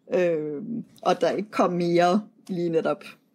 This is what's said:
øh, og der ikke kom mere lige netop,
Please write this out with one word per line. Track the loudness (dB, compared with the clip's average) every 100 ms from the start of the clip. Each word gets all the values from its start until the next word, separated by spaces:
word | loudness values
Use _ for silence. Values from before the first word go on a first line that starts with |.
| -4 0
øh, | 0 0 -4 -8 -8 -10 -10 -4
og | -2 0
der | 0
ikke | -2 -4
kom | 0 0
mere | 2 2 4 4 2 -2 _ -10
lige | -4 0
netop, | 0 0 -4 -10 -20 _